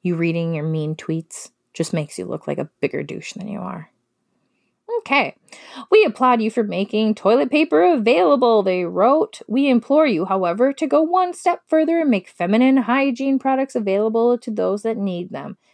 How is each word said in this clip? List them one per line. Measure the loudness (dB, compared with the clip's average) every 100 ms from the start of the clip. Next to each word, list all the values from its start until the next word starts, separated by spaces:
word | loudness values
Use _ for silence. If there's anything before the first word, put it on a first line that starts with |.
You | -4 -2
reading | -2 -2 -4
your | -4
mean | -4 -4 -6 -8
tweets | -6 -8 -8 -20 -20 _ _
just | -8 -4
makes | -4 -6 -12
you |
look | -10 -10 -8
like | -8
a | -8 _
bigger | -6 -6
douche | -10 -12 -14
than | -14 -12
you | -12
are. | -12 -12 -16 _ _ _ _ _ _ _ _ _ -8 -8
Okay. | -2 -2 -2 -8 _ -20 -20 -20 2
"We | 4 4
applaud | 2 2 2
you | 0
for | -2
making | -2 -4 -2 0 0 0
toilet | 2 2 2
paper | 2 2 4
available," | 4 4 2 4 4 4 4 4
they | 2 -2 -2
wrote. | 2 2 2 0 -6 -4
"We | 0 2
implore | 2 2 2 4
you, | 0
however, | -2 -2 -2 0 0
to | 0 0
go | 0
one | 2 0 0
step | -2 -4 -4 _
further | 0 2 0
and | 2
make | 0 -2
feminine | _ 0 2 4 2
hygiene | 2 0 0 -2 -2 0
products | 0 -2 -2 -4
available | -2 0 0 0 0 0
to | -4
those | -4 -2 -2
that | -4 -4
need | -4 -6 -8
them." | -12 -12 -16 _